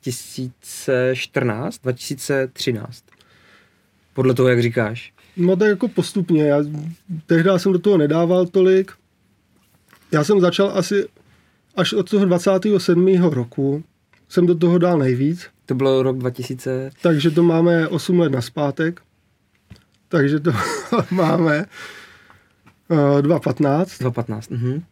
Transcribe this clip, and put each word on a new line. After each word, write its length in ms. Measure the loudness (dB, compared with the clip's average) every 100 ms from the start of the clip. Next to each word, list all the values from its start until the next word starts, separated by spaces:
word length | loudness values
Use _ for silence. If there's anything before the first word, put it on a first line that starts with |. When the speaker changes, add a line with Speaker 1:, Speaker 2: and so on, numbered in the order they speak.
Speaker 1:
tisíce 1080 | -10 -10 -12 -12 -12 -12 -18 -12 -4 -2 0 -4
čtrnáct, 640 | -4 -4 -2 -4 -8 -8
dva 100 | -8
tisíce 560 | -8 -8 -10 -4 -2 -4
třináct. 500 | -6 -6 -6 -8 -18 _ _ _ _ _ _ _ _ _ _ _
Podle 200 | -2 0
toho, 160 | 4 4
jak 120 | 4
říkáš. 520 | 2 0 -2 -4 -14 _ _ -2
Speaker 2:
No 180 | 0 2
tak 140 | 2
jako 180 | 0 -2
postupně. 560 | -4 -4 -4 0 2
Já, 140 | 2 2 0 -6 -10 -14 _ -12 0
tehdy 240 | 2 2 2
jsem 140 | 2
do 60 | 0
toho 180 | 2 2
nedával 480 | 2 0 2 2 0
tolik. 460 | 2 4 2 0 -10 _ _ _ _ _ _ _ _ _ _ _
Já 120 | -2
jsem 160 | 2 4
začal 300 | 4 2 -2 0
asi 320 | -2 -2 -4 _ _ _ _ _ _ -4
až 180 | -2
od 160 | 0 0
toho 160 | 0 2
dvacátého 540 | 2 2 0 2 0
sedmého 500 | 2 2 4 4 2
roku 540 | 0 -6 -4 -2 -4 -8 _ _ _ _
jsem 160 | 0 2
do 100 | 2
toho 220 | 2 2
dal 200 | 2 2
nejvíc. 480 | 0 0 -2 -4 -10 _ -8
Speaker 1:
To 100 | -2
bylo 280 | 2 2
rok 140 | 0 -2
dva 120 | -4
tisíce. 640 | -6 -10 -10 -6 -8 -8 -4
Speaker 2:
Takže 300 | 0 2 2
to 120 | 2
máme 440 | 2 4 4 2 0
osm 320 | -4 0 2
let 120 | 2
nazpátek. 680 | 0 -4 -4 -4 -2 -4 -6 _ _ _ _ _ _ _ -20 _ _ _
Takže 300 | 0 2 0
to 120 | -2 -2 -4 -6
<laughs> 300 | -4 -2 -2
máme, 540 | 0 0 2 2 0 -4 -12 -20 -20 -20 -20 _ -20 _ _ _ _ _
eh, 300 | 2 4 2
dva 180 | 2 0
patnáct. 600 | 0 -2 0 0 -2 -4
Speaker 1:
Dva 120 | -4
patnáct, 380 | -4 -6 -8 -8
mhm. 320 | -6 -4 -6 -10